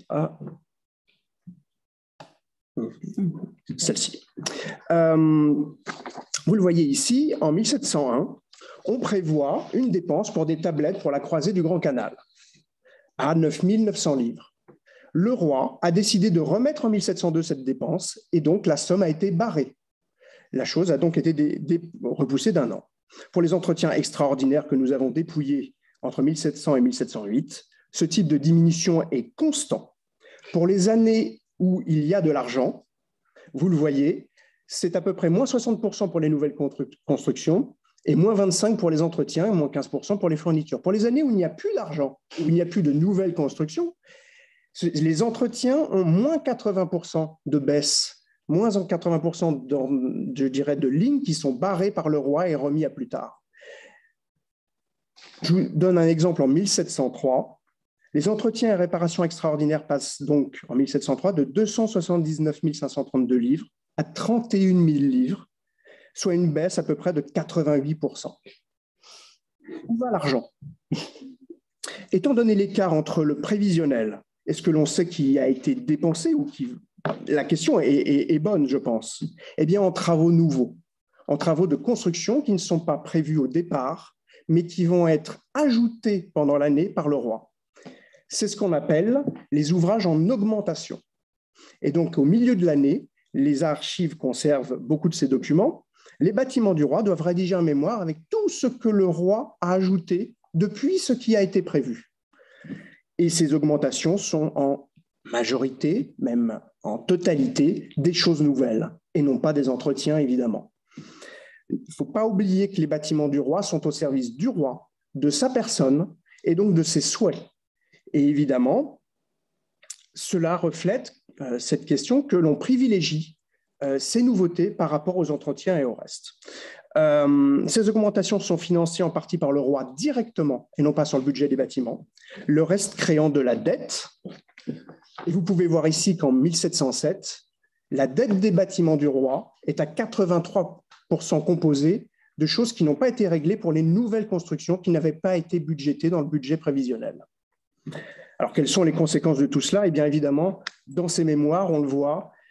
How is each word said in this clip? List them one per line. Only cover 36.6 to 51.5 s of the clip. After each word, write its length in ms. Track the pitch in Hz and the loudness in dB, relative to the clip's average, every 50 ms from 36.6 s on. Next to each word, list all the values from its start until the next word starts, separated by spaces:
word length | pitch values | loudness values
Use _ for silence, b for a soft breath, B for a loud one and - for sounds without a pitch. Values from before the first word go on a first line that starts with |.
| 143 135 - - 131 - - _ _ | -6 -6 -4 -8 -10 -10 -12 _ _
constructions 680 | - 139 - - 135 120 - - 156 165 220 294 - - _ _ _ _ _ - | -4 -2 -2 -2 -4 -4 -2 0 0 2 0 0 -4 -8 _ _ _ _ _ -2
et 100 | - 147 | 0 2
moins 200 | 156 185 220 214 | 4 4 4 4
vingt-cinq 420 | 196 196 185 165 - 208 220 220 | 4 2 2 2 0 0 0 0
pour 140 | - 180 165 | 2 0 0
les 100 | 156 151 | 2 2
entretiens 460 | 170 165 165 151 139 - - 160 175 | 0 0 0 -4 -4 -2 -2 -2 0
et 40 | 180 | 2
moins 160 | 196 165 147 | 2 0 0
quinze 200 | 135 - 143 131 | 0 -2 -4 -6
pour 180 | - 143 - - | -4 -6 -6 -4
cent 120 | - 208 | -4 -4
pour 120 | 202 185 170 | 0 0 0
les 80 | 156 | -2
fournitures. 440 | 151 - 170 160 151 151 - - - | 0 0 0 0 0 0 -2 -6 -4
Pour 100 | - 185 | -2 0
les 140 | 208 214 220 | 0 2 2
années 180 | 233 247 302 311 | 2 2 2 2
où 80 | 254 | 2
il 40 | 220 | 2
n'y 80 | 185 170 | 2 0
a 60 | 156 | -2
plus 240 | - - - 440 415 | -4 -6 -6 -4 -4
d'argent, 460 | 254 202 165 147 147 139 135 - _ _ - - - | -4 -6 -6 -4 -4 -4 -4 -6 _ _ -14 -8 -4
où 40 | 156 | 0
il 100 | 160 165 | 2 2
n'y 80 | 170 | 2
a 40 | 170 | 2
plus 180 | 170 - 208 160 | 0 0 0 0
de 80 | 147 | 2
nouvelles 420 | 139 151 170 208 190 190 190 170 175 | 2 2 2 2 2 0 0 -2 -2
constructions, 640 | - 143 135 - - 156 151 - 330 349 339 - _ b b b b b b b b b b b b b b | -2 -2 -4 -2 -4 -6 -4 -4 -4 -6 -6 -6 _ b b b b b b b b b b b b b b
ce, 140 | - - 175 | -10 -4 -4
les 360 | 170 - 160 160 160 160 160 226 | -2 0 0 2 2 2 2 0
entretiens 560 | 233 226 - 247 233 - - 254 247 269 311 302 - | 0 0 -2 -2 -2 -2 -2 0 0 2 2 0 0
ont 160 | - 190 180 | 0 0 2
moins 320 | 165 165 196 247 302 330 | 4 4 4 4 2 0
quatre-vingts 500 | 294 - 269 226 - - 208 185 190 180 | 0 -2 -4 -4 -2 -2 -2 0 -2 -2
pour 200 | 156 180 165 - | -2 -4 -6 -6
cent 340 | - - 160 156 156 - _ - | -4 -4 -4 -4 -4 -8 _ -6
de 100 | 139 147 | -2 0
baisse, 640 | 147 135 143 147 147 143 - - - - - - _ _ _ _ _ _ | 0 2 2 0 2 2 0 0 0 -2 -4 -8 _ _ _ _ _ _
moins 220 | - 151 185 226 226 196 196 170 | 0 2 2 2 2 2 0 -2
quatre-vingts 340 | 190 190 165 - 175 165 151 | -2 -4 -2 0 0 0 0
pour 160 | 160 170 165 | 0 -2 -2
cent 160 | - 180 165 | 0 0 0
de, 240 | 147 131 123 - 143 139 131 131 143 127 127 127 - - - 143 123 | -2 -2 -4 -4 -2 -2 0 0 -2 -2 -2 -2 -4 -4 -6 -6 -4
je 100 | 139 135 | -2 -2
dirais, 320 | 131 131 139 147 147 143 | -2 0 -2 -2 -2 -2
de 100 | 143 143 | 0 0
lignes 340 | 127 139 160 220 277 294 262 285 | 0 2 2 2 2 2 0 0
qui 100 | 170 151 | -2 -4
sont 200 | - 147 139 | -2 -2 -4